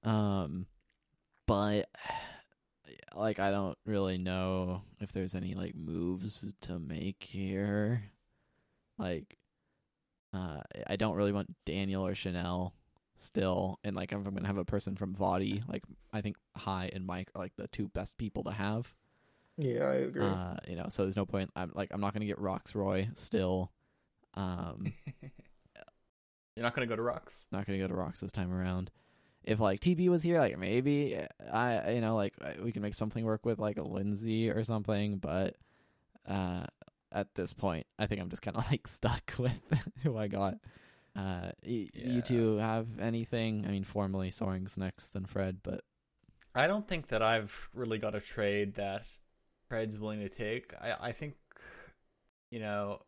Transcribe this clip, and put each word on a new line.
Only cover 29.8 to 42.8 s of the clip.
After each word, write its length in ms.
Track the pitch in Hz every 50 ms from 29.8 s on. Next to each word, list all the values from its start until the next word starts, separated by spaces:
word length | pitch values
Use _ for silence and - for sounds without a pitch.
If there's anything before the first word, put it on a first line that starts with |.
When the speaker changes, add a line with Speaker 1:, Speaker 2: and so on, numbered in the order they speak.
| - 175 180
Speaker 1:
B 140 | 160 180 180
was 140 | 175 170 156
here, 160 | 170 170 165
like, 180 | 139 104 - 80
maybe 600 | 92 92 104 123 131 143 147 143 147 135 - - 76 - - _ - 53
I, 400 | 67 110 120 123 117 101 - 85
you 100 | 113 123
know, 140 | 113 110 113
like, 180 | 110 101 98 - - -
I, 120 | 69 - -
we 100 | 98 117
can 100 | 110 -
make 140 | 101 104 104
something 280 | - 110 110 107 117 113
work 220 | 113 110 107 -
with, 140 | 117 113 104
like, 180 | 110 107 104 110
a 60 | 80
Lindsay 640 | 71 87 98 98 104 104 98 110 113 110 110 113 113
or 140 | - 110 110
something. 540 | 107 117 107 104 - 110 101 104 104 101 95
But, 360 | - 73 78 92 98 - - _ _ _ _ _ _ _ _ _ _ _ _ - _ -
uh, 380 | 95 98 95 90 90 90 - - _ _ - - _ _ _ _
at 220 | - - 98 - _
this 180 | - 90 87 -
point, 320 | - - 98 85 82 - _ _ -
I 80 | 107 101
think 120 | 107 98
I'm 80 | 92 90
just 120 | - -
kinda, 180 | - - - -
<laughs> 120 | - -
like, 160 | 143 - _ -
stuck 460 | - - - 113 - - - - - -
with 240 | 123 127 123 - - - 165 131 - - -
<laughs> 100 | - -
who 140 | 151 123 110
I 100 | 107 104
got. 280 | 101 98 98 95 - - _ - - - - - - - _ _ _
Uh, 360 | - 95 95 92 90 92 90 - _ -
y-, 260 | - 123 117 98 - -
you 220 | - 117 123 123 120
Speaker 3:
Yeah. 40 |
Speaker 1:
two 360 | 120 - 127 120 113 110 110 104
have 420 | 110 113 110 113